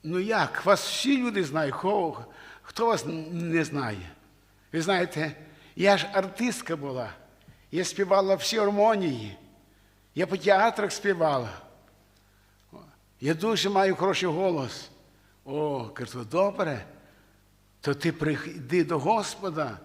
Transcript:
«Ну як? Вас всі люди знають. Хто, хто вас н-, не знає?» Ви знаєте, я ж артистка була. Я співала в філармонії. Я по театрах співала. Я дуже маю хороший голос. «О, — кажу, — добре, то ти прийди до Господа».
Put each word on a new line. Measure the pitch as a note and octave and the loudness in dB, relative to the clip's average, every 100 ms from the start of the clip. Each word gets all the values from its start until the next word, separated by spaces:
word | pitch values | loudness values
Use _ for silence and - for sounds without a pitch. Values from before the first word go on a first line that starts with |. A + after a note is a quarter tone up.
«Ну | D#3 F3+ | -4 -4
як? | G3 A3 C#3+ - F3+ | 0 0 0 0 4
Вас | G3 - | 4 4
всі | - B3+ C#4 | -2 2 2
люди | B3 G3+ | 2 0
знають. | D#3 D#3 D3 B2+ | -2 0 -2 -2
Хто, | F#3 G#3 E3 - - - - - | 0 0 -2 -6 -14 -18 -20 -20
хто | - - A#3 | -14 -2 2
вас | G#3 D3+ | 2 -2
н-, | E3 D#3+ | -8 -6
не | E3+ E3+ E3 | -6 0 0
знає?» | D#3+ C#3+ B2 G2+ E2+ - _ _ _ _ _ | 0 -2 -4 -6 -10 -18 _ _ _ _ _
Ви | D#3+ | -4
знаєте, | E3 F#3 F3+ D#3 D#3 - - - - - | 0 0 0 -2 -6 -6 -20 -20 -20 2
я | F#3+ G3 | 4 4
ж | D3+ | 4
артистка | G3 F#3+ F#3+ B3 - - D#3+ | -2 -2 -4 -4 -4 -6 -6
була. | C#3+ B2+ A2 - - _ - - _ | -4 -6 -8 -12 -20 _ -20 -20 _
Я | D#3+ | -4
співала | F3 - F#3+ G3 G3 F#3+ | -4 -2 4 4 6 2
в | |
філармонії. | - A3+ G3+ G#3 G#3+ G#3+ F3 B2 G#2+ - - - _ _ _ _ _ - | 2 2 2 4 4 4 0 -2 -8 -12 -20 -20 _ _ _ _ _ -4
Я | F3 | -2
по | F#3 | 0
театрах | E3+ F#3+ A3+ A3 G#3 | 4 6 6 2 -4
співала. | - G3+ F3+ D#3+ C3+ A#2 - - - - _ _ _ _ _ _ _ _ - - _ _ _ | -2 -2 2 2 2 -2 -10 -18 -20 -20 _ _ _ _ _ _ _ _ -20 -20 _ _ _
Я | C3 | -2
дуже | D#3+ G#3+ G#3+ G3 | 0 0 2 2
маю | G3 F#3+ F3+ | 4 4 2
хороший | F#3 F#3 F3 | 0 0 0
голос. | D#3+ F#3+ D#3+ B2 - - - - _ _ _ C3 | 0 0 0 -4 -10 -16 -20 -20 _ _ _ -8
«О, — | D3 D3+ C3+ A2+ | -4 -2 -4 -6
кажу, — | - A#2+ B2+ G#2+ | -10 -10 -10 -4
добре, | D#3+ G3+ G3 E3+ A#2+ - - - - _ _ _ _ _ _ | 0 0 0 -4 -4 -10 -20 -20 -20 _ _ _ _ _ _
то | D3 | -4
ти | C#3+ E3+ | 0 -2
прийди | D#3+ D3+ C3+ D#3 F3 B2 F3 | 0 -2 -2 -4 -12 0 2
до | D#3+ D#3+ | 2 0
Господа». | C#3 A3+ G3+ - F#3+ D#3 C#3 G2 | 2 2 0 -6 -6 -4 -6 -8